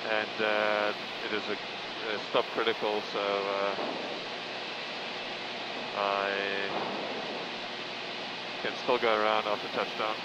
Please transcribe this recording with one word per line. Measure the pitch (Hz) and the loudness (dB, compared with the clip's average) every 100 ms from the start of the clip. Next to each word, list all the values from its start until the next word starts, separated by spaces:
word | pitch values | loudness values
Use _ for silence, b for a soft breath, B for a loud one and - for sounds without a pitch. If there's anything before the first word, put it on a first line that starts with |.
And, | 113 110 107 - | 2 2 2 2
uh, | 107 107 107 104 104 104 - - | 4 6 6 4 4 0 -4 -4
it | 113 | 0
is | 107 107 | 0 0
a, | 104 - - - - 110 | -4 -4 -6 -6 -6 -2
a | 104 - | -2 2
stop | 131 113 | 2 2
critical, | - 113 110 110 107 98 | 2 2 2 2 2 0
so, | 110 | 0
uh, | 101 101 98 98 98 98 - - - - - - - - - - - - - - - - - - - - - 101 | 2 2 2 2 2 0 -2 -2 -4 -4 -6 -6 -6 -6 -6 -6 -6 -6 -6 -6 -6 -6 -6 -6 -6 -6 -4 0
I | 101 101 98 98 98 98 98 95 - - - - - - - - - - - - - - - - - - | 2 2 2 2 0 0 0 -2 -2 -2 -4 -4 -4 -4 -4 -6 -6 -6 -6 -6 -6 -6 -6 -6 -6 -4
can | 117 101 | -4 -2
still | - 123 | 2 4
go | 117 107 | 6 6
around | 107 107 107 | 6 4 4
after | 104 - | 0 0
touchdown. | - 98 - 110 110 | -2 -2 0 -2 0